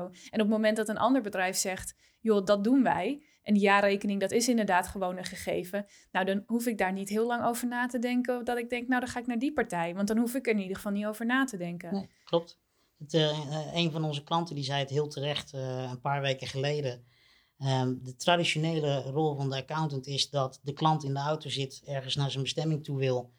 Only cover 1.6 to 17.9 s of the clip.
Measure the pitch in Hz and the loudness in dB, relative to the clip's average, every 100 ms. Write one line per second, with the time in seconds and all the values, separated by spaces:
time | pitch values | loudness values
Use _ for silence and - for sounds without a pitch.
1.6 | 196 185 - - _ _ 220 208 196 202 | -2 -4 -8 -16 _ _ 2 4 4 4
2.6 | 202 277 202 165 196 285 - _ - 208 | 6 6 6 4 0 -4 -10 _ 2 4
3.6 | 196 202 202 202 208 196 190 233 247 233 | 6 6 6 4 0 0 0 2 2 2
4.6 | 196 180 190 202 185 185 180 - - 170 | 4 4 2 -2 -4 -4 -8 -8 -4 -4
5.6 | 175 202 202 - _ 185 190 196 - 233 | -2 -6 -6 -12 _ -2 0 0 0 -2
6.6 | 233 208 185 190 196 208 233 240 233 233 | 0 0 0 0 -2 0 0 0 0 0
7.6 | 240 240 247 254 247 247 247 247 240 240 | -2 -2 -2 -2 0 0 0 -2 -2 -2
8.6 | 240 240 247 254 254 254 247 233 277 302 | -2 -4 0 0 0 -4 -2 -2 0 0
9.6 | 226 175 170 180 202 220 240 254 262 214 | 0 -2 -2 0 0 2 2 0 0 0
10.6 | 185 190 208 202 208 214 233 254 269 190 | 0 -4 -4 -2 -4 -4 0 0 0 -2
11.6 | 175 175 170 196 - _ - 170 170 - | -6 -8 -6 -6 -6 _ -2 0 0 -8
12.6 | _ _ _ _ 143 165 151 151 139 156 | _ _ _ _ -2 2 2 0 -4 -6
13.6 | 147 165 170 160 156 147 - 170 170 143 | -4 0 0 0 -2 -4 -2 -2 -2 -4
14.6 | 135 139 135 139 147 143 143 135 - 135 | -2 -2 0 -2 -2 -4 -4 -4 -6 -8
15.6 | 131 127 131 123 143 143 139 131 127 135 | -6 -6 -6 -6 -2 0 0 -2 -4 -4
16.6 | 139 147 135 123 - _ _ _ _ _ | -2 -2 -2 -6 -12 _ _ _ _ _
17.6 | 135 131 127 | 0 2 2